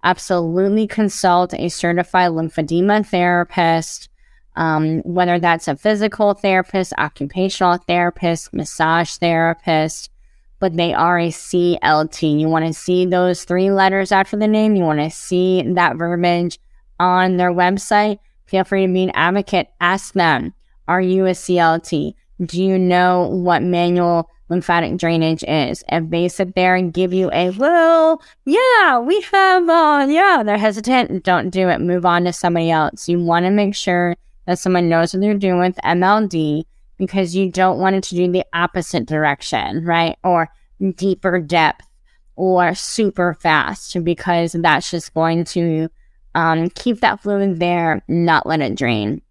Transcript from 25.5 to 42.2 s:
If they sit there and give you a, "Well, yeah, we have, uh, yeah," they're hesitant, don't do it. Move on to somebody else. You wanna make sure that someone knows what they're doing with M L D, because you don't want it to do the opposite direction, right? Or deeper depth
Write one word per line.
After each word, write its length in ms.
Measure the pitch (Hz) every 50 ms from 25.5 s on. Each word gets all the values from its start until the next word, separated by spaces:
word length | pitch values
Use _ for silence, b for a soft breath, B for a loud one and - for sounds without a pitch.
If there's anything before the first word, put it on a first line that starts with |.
| 147 156 139 - - - - -
If 200 | - 170 165 160
they 200 | 160 170 175 180
sit 260 | - - 190 180 190
there 200 | - 180 185 185
and 180 | 185 185 175 165
give 200 | 180 185 180 180
you 160 | 190 185 180 -
a, 160 | 151 175 180
"Well, 720 | 185 196 262 294 349 349 330 330 330 330 320 320 330 320 b b b b _
yeah, 540 | 269 285 427 508 523 494 453 392 330 269 240
we 200 | 233 262 359 415 - - -
have, 340 | 392 381 381 370 370 349 330
uh, 380 | 330 339 330 302 302 285 277 269
yeah," 320 | 294 320 381 403 370 294 220
they're 120 | 214 208 208
hesitant, 680 | 202 220 208 214 214 247 254 254 240 - - 190 -
don't 240 | - 180 170 123 185
do 180 | 170 185 185 180
it. 140 | 170 -
Move 240 | - 175 175 180 175
on 180 | 180 175 175 175
to 80 | 180
somebody 400 | 170 - - 180 170 170 165 165
else. 380 | 165 156 156 - - - - -
You 120 | 170 175
wanna 300 | 175 170 170 170 175 185
make 240 | 202 208 208 196 202
sure 400 | - - - 175 175 175 175 170 _ _ _ _ - _
that 140 | - 175 175
someone 280 | - 190 185 180 175 170
knows 260 | 165 165 165 170 -
what 80 | 185
they're 120 | 196 208 214
doing 260 | 202 196 190 180 175
with 200 | 180 185 180 - -
M 200 | - 170 175 180
L 240 | 185 202 214 220 196
D, 380 | 175 165 156 151 147 151 160 _ _ _ _ _ - _
because 380 | 190 185 - 196 190 170 170
you 140 | 190 196 185
don't 300 | - 185 185 185 180 123
want 160 | 180 190 190
it 80 | 190 185
to 120 | - -
do 160 | 175 180 180
the 140 | 180 185 - _ -
opposite 520 | 170 175 175 _ 190 170 - - 170 117 -
direction, 760 | 156 156 151 147 143 - - - - 117 101 - - 156 165
right? 340 | 175 170 165 165 165 - _ -
Or 260 | 180 180 170 165 160 _ _ _ _ - _ 196 196 180 -
deeper 420 | 180 196 185 - - 196 175 185
depth 480 | 165 147 175 170 160 156 - _ - _ _ _ _ _ _ _